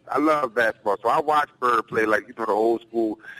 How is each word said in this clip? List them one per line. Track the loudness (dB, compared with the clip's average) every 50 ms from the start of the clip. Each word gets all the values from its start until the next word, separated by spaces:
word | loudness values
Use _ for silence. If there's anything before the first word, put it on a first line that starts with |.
| -10 -4
I | -2 0
love | 2 2 2 2 0 -2 0
basketball, | 0 0 0 0 _ -4 -4 -2 -2
so | 0 0
I | 0 0
watched | 0 2 2 0 0 -2 _ -4
Bird | 0 0 2 0 0 -2
play, | -2 -2 0
like, | 0 0 -2 -2 -4
you | -8 -8
know, | -4
the | -2
old | 0 2 2 2 0 -2
school | -4 -6 -4 -2 -2 -2 -4 -8 -12 -20 -20